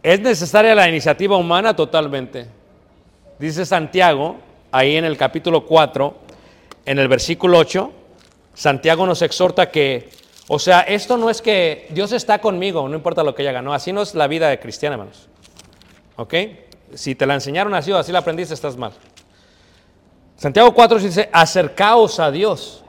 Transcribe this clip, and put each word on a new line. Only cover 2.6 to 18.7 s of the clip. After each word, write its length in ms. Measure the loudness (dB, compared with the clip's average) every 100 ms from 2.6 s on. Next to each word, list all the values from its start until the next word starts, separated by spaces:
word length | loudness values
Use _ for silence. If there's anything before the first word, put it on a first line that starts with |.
| _ _ _ _ _ _ _ _
Dice 260 | -8 -6 -2
Santiago, 680 | -2 -2 2 2 2 -4 -8 -20 _ _
ahí 240 | 0 2 0
en 80 |
el 120 | -2 -2
capítulo 500 | -4 -2 0 -2 2
cuatro, 500 | 2 2 -2 -4 -6 -20 -20 _ _ _ -16 -4
en 120 | 0
el 80 | 2
versículo 520 | 2 0 -2 4 4
ocho, 340 | 4 -2 -6 -12 _ _ _ _ _
Santiago 520 | -4 -2 0 0 0 0
nos 160 | 0
exhorta 480 | -2 0 0 2 0
que, 380 | 0 0 -2 -10 -20 _ _ -8
o 100 | -4
sea, 220 | 4 4
esto 360 | 4 -4 -2 -2
no 120 | 0
es 100 | -2
que 440 | 0 0 0 -4 -10
Dios 220 | -6 -4
está 280 | -4 -2 0
conmigo, 480 | 0 -2 -4 -4 -6
no 80 | -6
importa 260 | -4 -2
lo 120 | -4
que 100 | -2
yo 60 | -6
haga, 120 | -4
no, 100 | -6
así 200 | -6 -6
no 100 | -6
es 120 | -6
la 120 | -2 -2
vida 220 | 0 -2
de 100 | -2
cristiana, 360 | -8 -8 -6
hermanos. 340 | -6 -12 -20 _ _ _ -20 -20 _ _ _ _ -16
¿Ok? 180 | -6 -4 -4 -12 _ -20 _
Si 200 | -14 -10
te 120 | -4 -2
la 80 |
enseñaron 400 | -2 -4 -4 -2
así 180 | -4 -2
o 60 | -2
así 120 | 0
la 80 | -4
aprendiste, 360 | -4 -6 -8
estás 220 | -8 -10